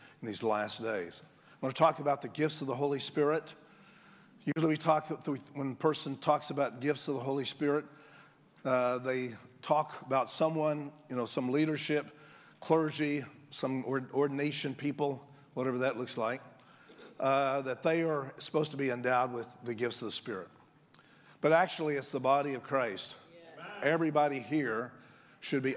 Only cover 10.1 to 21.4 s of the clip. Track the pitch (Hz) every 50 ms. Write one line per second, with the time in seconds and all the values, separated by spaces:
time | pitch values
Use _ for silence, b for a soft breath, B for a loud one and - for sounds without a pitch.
10.1 | 135 135 120 - - - 165 160 160 156 151 151 147 147 143 143 - - - -
11.1 | 131 123 117 110 - 143 127 127 127 147 156 156 151 139 - - 151 147 139 -
12.1 | B B B B B B B B B B - - 160 160 160 151 147 151 156 147
13.1 | 147 143 123 - - - - - - - - 131 131 131 127 120 135 135 127 -
14.1 | - 135 143 143 139 139 143 151 143 - - 139 127 131 139 143 139 147 147 143
15.1 | 135 123 - - B B B B B 127 127 131 123 123 127 135 120 113 123 113
16.1 | - 120 110 113 123 131 - - - - B B B B B B B B B B
17.1 | B - - 135 139 139 139 135 135 139 135 131 123 - - 165 160 165 165 160
18.1 | 156 143 135 135 - - - - - 156 156 156 151 139 139 131 123 123 123 127
19.1 | 127 123 127 127 123 120 113 - - - 117 120 117 107 123 117 110 - 123 104
20.1 | - - - 123 107 92 87 - - - - _ _ _ _ _ B B B B
21.1 | B B B B B B